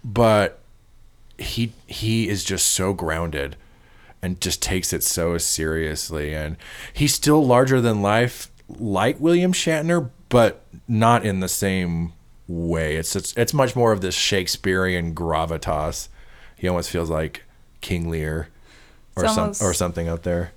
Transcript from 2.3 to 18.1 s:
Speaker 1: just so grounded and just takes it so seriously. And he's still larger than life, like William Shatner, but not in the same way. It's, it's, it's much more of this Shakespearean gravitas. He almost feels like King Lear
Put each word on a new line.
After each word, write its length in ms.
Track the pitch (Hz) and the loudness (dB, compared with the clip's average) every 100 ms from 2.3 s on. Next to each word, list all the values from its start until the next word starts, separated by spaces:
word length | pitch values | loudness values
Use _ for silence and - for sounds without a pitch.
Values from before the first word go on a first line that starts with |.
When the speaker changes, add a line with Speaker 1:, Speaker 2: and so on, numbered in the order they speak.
| 101 | -2
Speaker 1:
just 240 | - 95 - | -4 -2 0
so 260 | - 95 | 0 0
grounded 600 | 95 82 80 85 73 69 - - - - - - - | 0 -2 -2 -2 -4 -6 -10 -20 -20 -20 -20 -20 -10
and 180 | 92 90 | -6 -4
just 200 | 90 - | -4 -4
takes 320 | - 92 87 | -2 -2 -2
it 100 | 82 | -2
so 340 | - - 85 85 | -2 0 0 0
seriously. 960 | - - 78 80 78 78 - 80 73 | -2 -2 -2 0 -2 -4 -6 -6 -4
And 240 | 78 76 78 - - - | -6 -6 -10 -14 -18 -10
he's 200 | - 143 | -2 0
still 320 | - 147 151 139 | 2 4 4 6
larger 360 | 120 131 131 | 6 6 4
than 200 | 117 107 | 4 2
life, 480 | 101 107 123 - - - - | 2 2 2 -2 -16 -18 -18
like 520 | - 110 95 113 151 | -10 -4 0 0 2
William 340 | 156 170 180 | 2 4 4
Shatner, 560 | 180 - 156 160 175 131 - - | 2 0 0 2 0 -2 -10 0
but 340 | 123 113 - - 82 - | 4 4 2 -16 -14 -2
not 380 | 110 113 120 104 | 2 6 4 2
in 140 | 95 | -2
the 60 | 92 | -2
same 640 | - 98 95 90 85 85 82 - - - | -2 0 0 0 -2 -4 -8 -20 -20 -10
way. 480 | 85 85 82 78 80 | -4 -2 0 0 -2
It's, 200 | 80 98 | -2 -4
it's, 180 | - | -4
it's 200 | - 117 | -2 0
much 220 | 151 131 127 | 2 0 2
more 160 | 117 | 2
of 100 | 104 | 2
this 140 | 92 92 | 0 -2
Shakespearean 960 | - 101 90 - 95 95 92 90 85 | 0 0 -2 -4 0 0 2 0 -2
gravitas. 960 | 80 82 78 80 80 90 78 78 78 - - - - - - | -4 -2 0 0 -4 -4 -2 -2 -6 -12 -16 -20 -20 -20 -6
He 120 | 90 | -2
almost 220 | 87 80 | -2 -2
feels 200 | 87 82 | -4 -2
like 340 | 80 78 - - - _ - | -2 -4 -8 -20 -20 _ -14
King 280 | - 87 | -6 -4
Lear 400 | 82 | -2